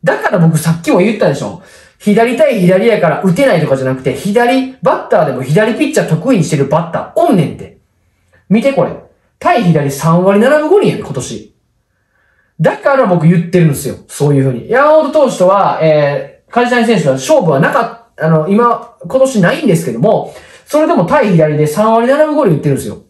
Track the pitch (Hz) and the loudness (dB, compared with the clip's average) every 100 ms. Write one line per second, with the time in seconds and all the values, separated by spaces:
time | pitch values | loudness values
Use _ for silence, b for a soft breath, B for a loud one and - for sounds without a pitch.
0 | - 415 - 196 165 160 165 165 - 220 | -2 -2 -2 2 2 2 -2 -4 0 0
1 | 202 208 185 139 104 87 B B B B | 0 0 -2 -2 -8 -12 B B B B
2 | - 208 233 233 302 233 175 190 233 202 | 0 2 2 2 0 2 2 2 2 2
3 | 160 143 190 170 269 180 143 135 131 131 | 0 0 -2 0 2 0 0 -2 -2 -4
4 | 139 - 202 208 240 262 262 - - 349 | -6 -6 -2 0 2 0 -2 -4 -2 -2
5 | - 208 147 123 131 160 220 226 294 - | 0 0 0 -4 -2 0 0 -2 -2 -2
6 | 175 160 226 233 143 143 135 156 165 - | -2 -2 0 0 0 -2 0 -2 -4 -10
7 | - 320 339 202 127 - - _ _ _ | -6 -2 0 0 -2 -6 -18 _ _ _
8 | _ _ _ _ _ 208 277 269 165 - | _ _ _ _ _ 0 2 0 -4 -6
9 | - _ _ _ 339 349 180 156 139 - | -18 _ _ _ 0 0 2 0 -2 -4
10 | 160 175 190 202 247 302 302 403 233 131 | 0 2 2 2 2 2 2 2 2 -4
11 | - - - 220 - _ _ _ _ _ | -8 -10 -10 -14 -16 _ _ _ _ _
12 | _ _ _ _ _ _ 160 415 294 269 | _ _ _ _ _ _ -2 0 -2 0
13 | 226 175 156 190 - 180 160 135 123 98 | 2 2 2 2 0 2 2 0 -8 -12
14 | - - 147 139 135 117 113 240 294 311 | -16 -4 0 2 0 -4 -2 0 4 2
15 | 285 311 262 - 180 196 170 - 160 151 | 2 0 0 2 2 2 0 0 2 2
16 | 143 143 - - _ 233 240 247 220 208 | 0 -2 -8 -18 _ -2 0 0 2 2
17 | 143 131 - 302 175 139 240 277 - - | 0 -2 2 2 2 0 0 0 -4 -10
18 | _ - 156 160 156 208 240 220 - _ | _ -6 0 0 2 2 2 -2 -8 _
19 | 170 262 269 240 175 294 294 175 - 113 | -4 0 2 2 0 0 0 0 -2 -2
20 | 202 175 - B B B _ 294 311 302 | 0 0 -4 B B B _ -2 0 0
21 | 170 285 214 170 156 151 151 - 220 226 | 2 2 2 2 2 2 -2 0 0 2
22 | 240 285 311 294 240 143 156 131 107 101 | 2 2 0 0 0 0 0 -4 -6 -14